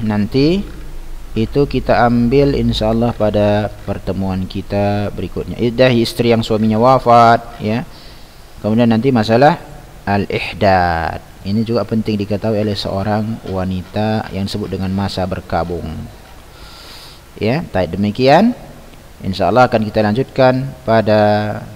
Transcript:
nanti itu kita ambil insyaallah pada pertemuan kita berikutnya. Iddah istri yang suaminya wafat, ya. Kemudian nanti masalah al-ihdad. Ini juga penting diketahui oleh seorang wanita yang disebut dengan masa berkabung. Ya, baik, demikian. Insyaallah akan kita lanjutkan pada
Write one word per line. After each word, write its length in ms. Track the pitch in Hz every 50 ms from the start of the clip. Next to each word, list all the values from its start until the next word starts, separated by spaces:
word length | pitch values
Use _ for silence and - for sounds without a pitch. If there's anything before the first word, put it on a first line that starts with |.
| 113
nanti 600 | 107 107 104 104 101 - 135 139 156 180 202 202 - - - - - - - - - - - - - - 110
itu 220 | 110 - - 135 143 139
kita 380 | - 127 - - 110 98 120 120
ambil 480 | 120 120 120 120 135 143 143 139 139
insyaallah 580 | - 117 117 117 - 110 107 113 113 117 120 113
pada 540 | - 107 107 104 104 104 104 104 104 107 104 - - -
pertemuan 640 | 101 98 95 - - 92 95 95 95 92 95 95 92
kita 640 | - 98 92 - 101 101 101 101 101 104 101 98 -
berikutnya. 460 | - 92 87 - - - 92 85 -
Iddah 320 | 110 120 113 123 127 131 123
istri 400 | 117 113 - - - 117 117 117
yang 80 | 113 113
suaminya 400 | - 113 107 110 110 110 107 117
wafat, 800 | 127 131 127 - 120 117 117 117 117 117 117 - - - - 104
ya. 240 | 104 110 123 - - - - - - - - - - - - - - - -
Kemudian 320 | - 104 110 117 120 117
nanti 240 | 113 110 113 139 131
masalah 460 | 113 104 104 110 120 139 151 170 - - - - - - - - - -
al-ihdad. 1200 | 98 101 101 190 - - - - - - 87 104 98 95 90 87 87 82 80 80 78 87 - - - - - -
Ini 160 | 95 101 113 113
juga 240 | 110 117 110 101
penting 300 | - 113 110 104 110 107 101 101
diketahui 380 | 98 107 98 - 110 110 101 107
oleh 100 | 107 101
seorang 680 | - - 87 90 95 98 107 104 110 107 110 113 - -
wanita 880 | 107 95 92 92 92 95 92 85 - - 104 107 110 107 110 - - -
yang 160 | 95 98 98
disebut 220 | - 104 101 90 95
dengan 180 | 92 95 92
masa 380 | 95 98 98 92 - 98 92 92
berkabung. 560 | - 90 - - 95 87 85 87 90 82 78 80 78 - - - - - - - - - - - - - - - - - - - - - - - - - - - - -
Ya, 240 | 101 107 127 165 175 -
baik, 240 | - 95 90 78 87
demikian. 640 | 92 101 104 104 - 127 131 143 175 220 240 240 - - - - - - - - - - - - - -
Insyaallah 480 | 98 92 95 95 85 104 123 127 113
akan 120 | - 107 110
kita 160 | 104 - 110 107
lanjutkan 640 | 104 104 123 135 - - - 131 127 131 131 135 135 - - -
pada 800 | - 113 113 104 110 107 107 104 104 104 104 107 107 107 107 101 107 107